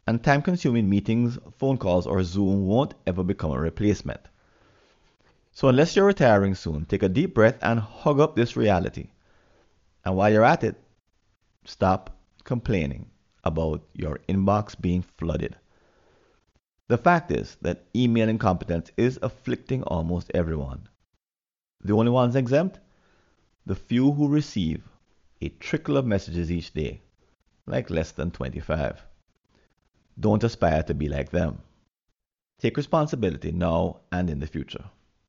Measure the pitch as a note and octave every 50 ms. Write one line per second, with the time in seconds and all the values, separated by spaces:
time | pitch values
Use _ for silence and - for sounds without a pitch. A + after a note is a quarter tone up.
0 | _ - A#2 A#2 - D3+ C#3 C#3+ - F#3 F3+ F3 - C3+ A#2 A#2 G#2 F#2+ G2+ G2+
1 | - A#2 A2 A#2+ A#2+ A#2 B2 - - - - _ C3+ C3+ C3 - G2 F#2 F2+ F2+
2 | F2 - F#2+ F#2+ F#2 E2+ F2 G2+ G2+ F#2+ G2 G2 F#2+ F#2 G#2+ B2+ D3+ - - -
3 | _ F#2 F2+ F#2 F#2 F#2 G2 - - D#2+ C2+ B1+ D#2+ E2 - - G#2 G#2 G#2 -
4 | - - - - - - _ _ _ _ _ _ _ _ _ _ _ _ _ _
5 | _ _ _ _ _ _ _ _ _ _ _ - C#3 C3+ B2 C3+ E3 F3 - G3
6 | G3 G3+ G3 - D3 A#2+ G#2 G2+ G2 G2 F#2 - - E2+ D2+ D2+ D#2+ - G2+ F#2+
7 | G#2 F#2+ F2+ C3 F#3 - - A2+ G#2+ A2+ - - - G#2 A#2 A#2 G#2 - - -
8 | - D3+ C#3+ C#3 D3+ - - A2+ A#2+ - - B2 A2+ G#2 F#2+ F2 F2+ - - -
9 | - - _ _ _ _ _ _ _ _ _ _ _ _ _ _ _ _ _ _
10 | - F#2 F#2+ F#2+ G2+ G#2+ G#2+ G#2+ A2+ C3+ E3+ - A#2 - - - _ _ _ _
11 | _ _ _ _ _ _ _ _ _ _ _ _ _ - - - G2+ F#2 F#2+ -
12 | - - - - _ _ _ _ - - C3+ A#2 - - G#2+ F2 D2 C#2 A#1 -
13 | - - _ _ _ _ _ _ - F2 D#2+ E2 D#2+ D#2 D#2 D#2 - _ - -
14 | F2+ D2+ D2 - _ - F#2+ G2 F#2+ G2 G#2 G#2 G#2+ - - - - F2 F2 F2+
15 | F2 - _ - E2 E2 D2+ D#2 - - - - _ _ _ _ _ _ _ _
16 | _ _ _ _ _ _ _ _ _ _ _ _ _ _ _ _ _ - A#2+ -
17 | - F3 F3 E3 - - D2 A1 G1+ - - _ - F2 F2 - _ _ - A#2+
18 | B2+ A#2+ A#2 A#2 A2 A2 A2 A#2+ A#2+ G2 F2 D#2+ - - E2+ E2 - - _ -
19 | A#2 B2+ C3 - - B2 - - - B2 A#2+ - - - C3+ B2+ - - F2 E2
20 | D#2+ E2 F2 E2+ - - - F2 E2+ D#2+ D#2+ D2 C#2 C2+ B1+ - - - _ _
21 | _ _ _ _ _ _ _ _ _ _ _ _ _ _ _ _ - G2+ G#2+ G#2+
22 | A2+ A#2+ B2 B2+ B2 A#2+ B2 C3+ B2+ A#2+ C3+ D3+ F#3 F#3+ - - _ _ _ _
23 | _ _ _ _ _ _ _ _ _ _ _ _ _ G2 F#2+ - - - A#2 B2
24 | C3 C#3+ C#3+ D3 D3 C#3 D3 D3+ D3 - - G#2 E2+ D#2+ D2+ - - - _ _
25 | _ _ _ _ _ _ _ _ E2 D#2+ - - - - E3+ D#3 - D3+ C#3+ C#3
26 | B2+ A2+ G2+ F#2+ - - E2 E2+ E2+ D#2+ F2 E2+ - - - D#2 D2 G#1+ G#1 -
27 | _ _ _ _ _ _ _ _ _ _ _ _ _ C#3+ C3 C3 A2+ - E2+ D#2+
28 | D#2+ - - - D2+ E2+ - - C2 C2 B1+ D2 - - D#2 D2+ C#2 - - -
29 | - - - _ _ _ _ _ _ _ _ _ _ _ _ _ _ _ _ _
30 | _ _ _ - - G#2+ G#2+ G#2+ A#2 A2+ - - F#2 E2 D#2 D#2 D#2 - D2+ C#2
31 | D2+ C#2+ C#2+ C#2+ C2 - F2 F2 E2+ D2+ - - - _ _ _ _ _ _ _
32 | _ _ _ _ _ _ _ _ _ _ _ _ - A2+ - D3 C#3+ - F3 D#3+
33 | D3+ D3+ D#3+ B2 G#2+ F2+ - - - E2 E2 F2 F2 E2+ E2 E2+ F2 E2+ - -
34 | _ _ F2+ F2+ F#2 F2 D2+ C#2 D2 D#2 - D#2 - - - - - - - _
35 | _ _ _ _ _